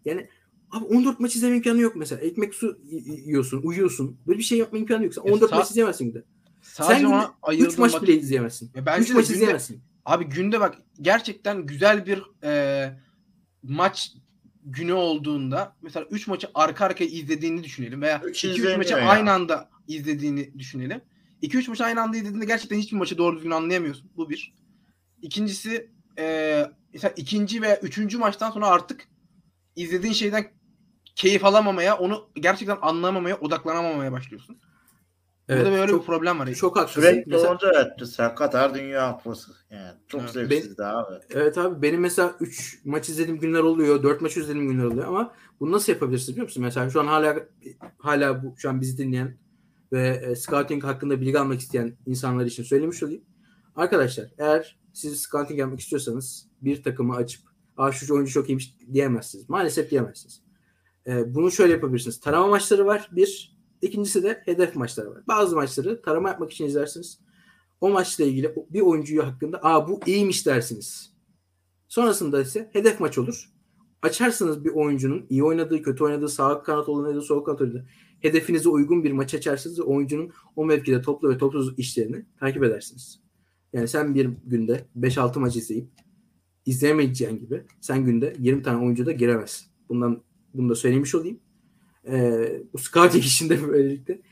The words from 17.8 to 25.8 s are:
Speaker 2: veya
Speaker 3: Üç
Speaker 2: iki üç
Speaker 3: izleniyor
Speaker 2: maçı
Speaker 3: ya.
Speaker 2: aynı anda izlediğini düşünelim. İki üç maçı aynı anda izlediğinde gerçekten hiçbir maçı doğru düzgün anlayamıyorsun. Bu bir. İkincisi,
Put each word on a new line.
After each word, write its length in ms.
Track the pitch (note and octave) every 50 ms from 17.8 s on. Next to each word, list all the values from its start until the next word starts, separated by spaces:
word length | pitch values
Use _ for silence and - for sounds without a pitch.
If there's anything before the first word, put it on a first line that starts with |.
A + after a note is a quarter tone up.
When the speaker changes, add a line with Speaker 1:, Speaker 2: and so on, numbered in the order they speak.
| B2 A#2 B2+ C#3 D3
Speaker 2:
veya 200 | D#3 D3+ D3 -
Speaker 3:
Üç 140 | - - -
Speaker 2:
iki 100 | - F#3+
üç 100 | F#3 F3+
Speaker 3:
izleniyor 200 | - F#3+ F#3+ G3+
Speaker 2:
maçı 140 | F#3 F3 -
Speaker 3:
ya. 160 | C3+ A#2+ F#3
Speaker 2:
aynı 240 | G3+ G#3+ G#3+ G#3 F#3+
anda 380 | F#3 F3 E3 D#3+ - - _ _ _ _ -
izlediğini 680 | D#3 D#3 C#3+ D#3 D3+ C#3+ C#3+ D3 C#3+ C#3+ C#3 C3+ C#3 C3+
düşünelim. 420 | C3 - - C3 B2+ C3 G3+ C4 - _ _ _ _ _ _ - -
İki 160 | D4 - B3+
üç 100 | B3+ B3
maçı 160 | A3+ G#3+ A#3
aynı 160 | A#3 A#3 A3+
anda 160 | A3+ A3 A3
izlediğinde 280 | A3+ G#3 G#3 G3+ A3 A3
gerçekten 340 | G3+ A3+ A3+ - - G#3 G#3
hiçbir 180 | G#3 G#3+ A3
maçı 220 | G3 F3+ - F#3 E3
doğru 180 | F3 F3 E3
düzgün 140 | D#3+ D#3+ E3
anlayamıyorsun. 600 | E3 D#3+ D#3+ E3 F3+ F3+ E3+ D3 C#3 C3 - - -
Bu 140 | E3+ D#3+ D3+
bir. 240 | C#3+ - - - _ _ _ _ _ _ _ _ _ _ _ _ _ _ -
İkincisi, 680 | D3+ - G3+ G#3+ G#3 G3 - - A3 A3+ A#3